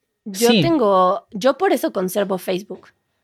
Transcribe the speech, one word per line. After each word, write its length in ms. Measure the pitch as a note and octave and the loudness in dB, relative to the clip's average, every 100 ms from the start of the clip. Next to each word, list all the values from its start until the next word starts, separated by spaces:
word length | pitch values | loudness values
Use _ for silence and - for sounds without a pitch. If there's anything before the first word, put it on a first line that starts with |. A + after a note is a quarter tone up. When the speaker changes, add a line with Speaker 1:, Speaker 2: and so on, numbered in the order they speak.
| _ _ A3 | _ _ -12
Speaker 1:
Yo 260 | F#3+ A#3 | -2 2
Speaker 2:
Sí. 100 | A3+ | 4
Speaker 1:
tengo, 680 | D#3+ D#4+ G#3+ F#3 F#3 G3 _ | 2 2 2 4 2 0 _
yo 260 | G#3 A#3+ C4+ | -2 -2 0
por 160 | F#4+ | 0
eso 180 | D4+ E4 | 0 -2
conservo 460 | G#3+ F#3 G#3 G3 F#3+ | -4 -4 -4 -4 -4
Facebook, 520 | - F#3 F#3+ F3 - _ _ _ | -4 -8 -8 -18 -20 _ _ _